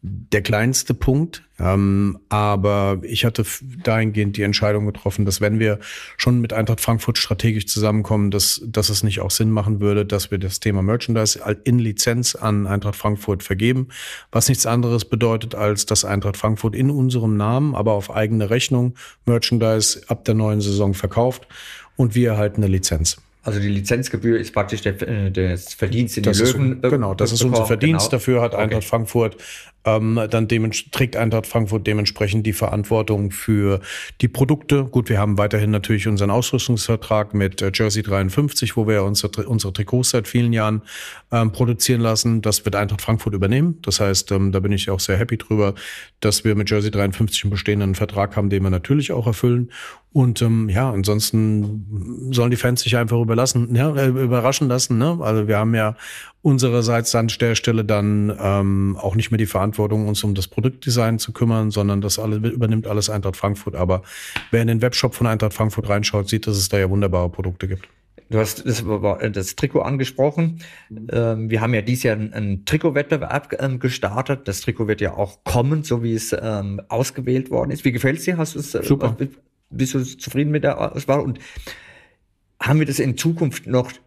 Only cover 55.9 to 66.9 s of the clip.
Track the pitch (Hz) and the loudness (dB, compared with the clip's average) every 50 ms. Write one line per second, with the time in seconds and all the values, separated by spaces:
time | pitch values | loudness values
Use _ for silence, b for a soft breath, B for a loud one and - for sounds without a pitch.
55.9 | 113 B B B B B B B B _ _ 156 139 131 123 127 117 123 113 113 | -2 B B B B B B B B _ _ 2 2 4 4 2 2 2 2 2
56.9 | 120 117 117 - - 120 113 113 107 - 120 117 113 110 - - 113 110 110 104 | 0 0 0 2 0 2 2 0 0 0 0 0 0 0 0 2 2 2 2 2
57.9 | 110 104 101 104 104 104 104 104 104 104 101 101 101 101 98 98 98 98 98 98 | 0 2 2 2 2 2 2 0 -2 0 0 2 2 2 2 2 2 2 0 0
58.9 | 98 95 - 98 90 110 113 - 117 107 110 98 - 98 92 107 107 - 107 104 | -2 -2 -4 -2 0 0 0 0 0 0 0 0 0 0 0 0 0 0 -2 0
59.9 | 107 110 107 104 104 98 - 104 101 98 92 - - - 107 131 127 - - 135 | 0 0 0 0 -2 -2 0 -2 -2 -2 -4 -4 -4 -2 -2 -2 -2 -2 -4 -2
60.9 | 120 120 117 113 113 110 - - 110 - 123 117 113 113 110 107 104 107 101 101 | 0 2 2 2 0 0 -4 -6 -4 -2 0 2 2 2 0 0 0 0 0 2
61.9 | 101 101 101 104 - - 107 107 107 107 107 117 117 127 120 107 110 110 107 - | 2 0 0 -2 -4 -2 -2 -2 -2 -2 -2 -2 -2 0 0 2 0 0 0 -2
62.9 | 107 104 101 - 107 104 95 98 95 - - 101 101 101 - - - - 90 90 | -2 -2 -2 -2 -4 -2 -4 -4 -4 -2 -2 -2 -2 -2 -6 -10 -4 -2 0 0
63.9 | 92 92 92 B B B B B B B B B - 117 117 113 113 110 110 123 | 0 -2 -2 B B B B B B B B B 0 0 2 2 2 2 2 0
64.9 | 123 - - 123 - - - 117 110 107 107 107 - - 117 110 - - - - | 0 0 -2 -2 0 0 0 0 2 2 0 -2 0 0 -2 0 0 -2 -2 0
65.9 | 101 101 107 - - 104 101 101 - 110 - - 107 98 98 95 - 101 95 92 | 0 0 0 0 0 -2 0 0 -2 -2 0 0 0 0 0 0 2 2 2 2